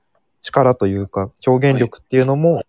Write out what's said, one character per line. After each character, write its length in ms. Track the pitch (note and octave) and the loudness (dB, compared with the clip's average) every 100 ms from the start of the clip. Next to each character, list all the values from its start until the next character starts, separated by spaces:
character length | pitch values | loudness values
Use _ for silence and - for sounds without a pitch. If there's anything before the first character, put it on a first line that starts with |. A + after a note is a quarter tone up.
| _ _ _ _ | _ _ _ _
力 340 | - - B2+ | -6 0 2
と 120 | B2 G2 | 2 -2
い 100 | G2 | -4
う 120 | G2 | -6
か、 240 | - F#2+ _ - | -6 -8 _ -2
表 260 | B2+ C#3 | 0 2
現 80 | C3 | 0
力 180 | A#2+ - | -2 -6
っ 40 | |
て 140 | - C3 | -4 -2
い 60 | |
う 40 | C3 | 0
の 100 | C#3 | 0
も 260 | E3 D#3 | 0 -2